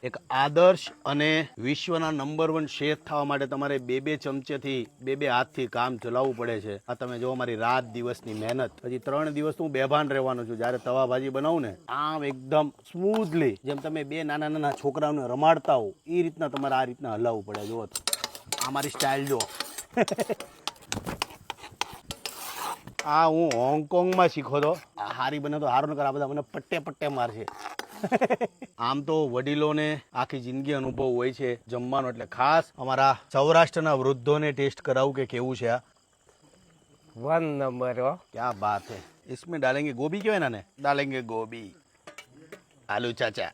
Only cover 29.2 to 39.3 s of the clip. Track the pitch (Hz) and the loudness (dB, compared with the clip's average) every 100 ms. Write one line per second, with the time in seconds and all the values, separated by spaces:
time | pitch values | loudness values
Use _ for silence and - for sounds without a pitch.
29.2 | 147 123 131 147 151 151 151 151 - 127 | 2 0 0 2 2 2 0 -2 -6 -4
30.2 | 131 139 123 131 139 147 131 123 135 120 | -4 -4 -6 -6 -2 -2 -2 -2 0 2
31.2 | 127 123 135 120 - 123 123 135 131 117 | 0 -2 -4 -4 -6 -6 -2 -2 -2 -6
32.2 | 110 - 131 160 160 - 131 131 139 131 | -10 0 4 4 2 -6 -2 4 6 4
33.2 | - 143 143 165 165 - 156 143 131 135 | 0 4 8 8 8 4 2 4 4 2
34.2 | 120 151 151 135 139 - - 131 135 135 | 2 2 2 0 -2 -2 0 2 2 2
35.2 | 131 123 127 120 117 123 - _ _ _ | -4 -2 -2 -2 0 0 -4 _ _ _
36.2 | _ _ _ _ _ _ _ _ _ 113 | _ _ _ _ _ _ _ _ _ -10
37.2 | 131 165 160 143 135 123 127 120 127 175 | 2 2 2 0 -2 -2 -2 0 -2 -2
38.2 | _ 107 120 107 104 101 - 107 87 _ | _ -4 -4 0 0 -2 -4 -14 -16 _
39.2 | - | -14